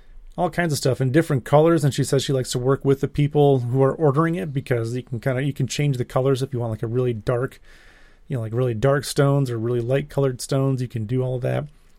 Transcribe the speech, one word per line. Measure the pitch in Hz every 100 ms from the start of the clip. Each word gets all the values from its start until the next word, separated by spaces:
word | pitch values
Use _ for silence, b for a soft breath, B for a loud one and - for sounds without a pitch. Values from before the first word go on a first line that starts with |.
| b b b -
all | 175
kinds | 165 175
of | 139
stuff | 135 120
in | 135
different | 139 160 139
colors. | - 147 165 165
And | 143
she | - 135
says | 139
she | -
likes | 135 127
to | 131
work | 123 135 139
with | 139
the | 143
people | - 143 147 143 135
who | 120 131
are | 135
ordering | - 156 135 165 170
it | 180
because | 135 - 120 113 123
you |
can | 120 117
kinda, | 139 127
you | 135
can | - 127
change | - 147 123
the | 123
colors | 135 131 131
if | 131
you | 120
want, | 117
like, | 110
a | 117
really | 120 127
dark, | 110 101 120 131 - b b b b b b -
you | 135
know, |
like, | 110
really | 113 127
dark | 113 131 139
stones | 120 - 143 143 135
or | 117
really | 113 123
light | 117 139 147
colored | - 139 127
stones. | - 139 135 131
You | 127
can | 117 107
do | 127
all | 127 127
of |
that. | 127 127 147 - -